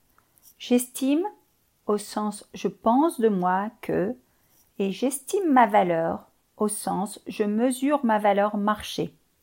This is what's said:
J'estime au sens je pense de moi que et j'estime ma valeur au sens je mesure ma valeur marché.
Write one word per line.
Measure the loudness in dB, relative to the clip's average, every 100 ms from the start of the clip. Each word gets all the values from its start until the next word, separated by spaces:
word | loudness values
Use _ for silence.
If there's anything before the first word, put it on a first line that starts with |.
| _ _ _ _ _ -8
J'estime | 2 2 0 -4 0 0 -2 -8 _ _ _ _ -4
au | -4
sens | -4 -6 -6 -8 -14
je | -6 -6
pense | -2 2 4 2 2
de | 0
moi | 2 0 0 -4 -8
que | -4 -2 -2 -6 _ _ _ _ _ -4
et | -4
j'estime | -2 -4 -4 -4 -2 2
ma | 4 6
valeur | 4 2 0 -2 -4 -10 _ _ -4
au | -4
sens | -4 -4 -4 -4 -8 -10
je | -4
mesure | -2 0 0 0 0 0
ma | 2 2
valeur | 2 2 2 0
marché. | -2 -2 -4 -6 -6 _ _ _